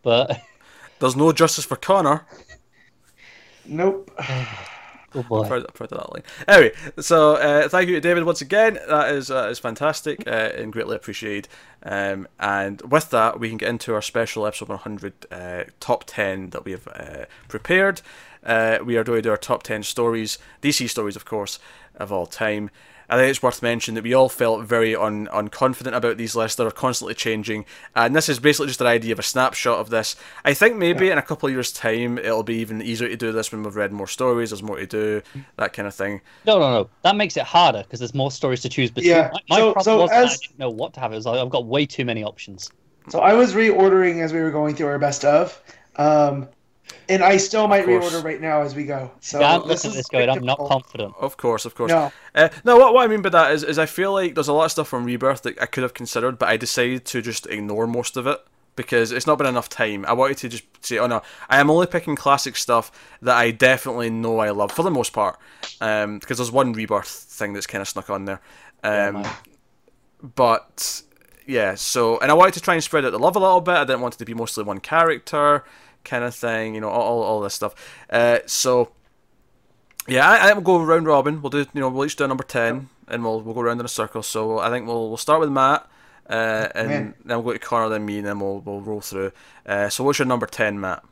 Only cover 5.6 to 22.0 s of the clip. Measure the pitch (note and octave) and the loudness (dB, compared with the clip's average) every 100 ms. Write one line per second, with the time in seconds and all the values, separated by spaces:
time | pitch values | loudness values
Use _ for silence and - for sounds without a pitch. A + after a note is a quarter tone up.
5.6 | - - A2+ - - - - - - G3 | -6 -14 -12 -12 -12 -14 -16 -8 8 10
6.6 | D3 - C#3+ - - E3 D3+ D3+ D3 D3 | 8 4 -14 -10 2 6 8 6 4 4
7.6 | D3 F3+ F3+ F3 E3+ F3 E3 E3 C#3 G3+ | 4 2 2 2 2 2 2 -2 0 4
8.6 | A3+ G3+ - D3+ C#3 C#3+ C3 C3 A2 A#2+ | 4 2 0 0 2 -2 -2 -2 -2 -4
9.6 | B2 A2 D3 D3+ D#3 C3+ A#2+ A2+ A2 - | -8 -2 -4 -2 -8 -8 -4 -2 -2 -4
10.6 | A2 A2 - G#2+ - G2+ A2 G2+ - - | -8 -8 -6 -8 -8 -10 -8 -8 -10 -20
11.6 | - _ - G2+ G2 G2 F#2+ _ G2 G2+ | -20 _ -8 -4 -4 -6 -10 _ -4 -2
12.6 | G2 G2+ - D3+ D#3 A#2+ A2+ A2 A2+ A2 | -4 -8 -2 -2 2 2 2 0 -8 -4
13.6 | A2 A#2 - G#2+ - A#2+ A2+ A2 G#2+ - | -4 -4 -4 -4 -4 -4 -4 -4 -6 -6
14.6 | G2+ G2+ G#2+ G#2 G2 _ - F2+ F2+ F2 | -12 -12 -10 -12 -12 _ -18 -14 -12 -10
15.6 | - _ - B2 - - G2+ F#2+ F#2 - | -12 _ -4 -4 -4 -6 -4 -4 -10 -12
16.6 | - F#2 - - - - - - - - | -12 -14 -14 -16 -16 -16 -18 -20 -14 -12
17.6 | - F3+ G3 F#3 - - - - - A2+ | 0 2 2 -2 -14 -20 -20 -16 -2 0
18.6 | A2+ A2+ A#2+ A#2 A2 A2+ A2 G#2+ - A#2+ | 2 0 0 -2 0 0 0 -2 -2 -4
19.6 | - A2 G2+ - A#2 A2+ A2 - - - | -4 -8 -6 -2 0 0 -6 -10 -14 -4
20.6 | C#3+ C#3+ A#2+ - G#2 G2+ - A2 G2+ - | -2 -2 -4 -4 -6 -8 -8 -8 -8 -12
21.6 | - - - - | -18 -20 -20 -14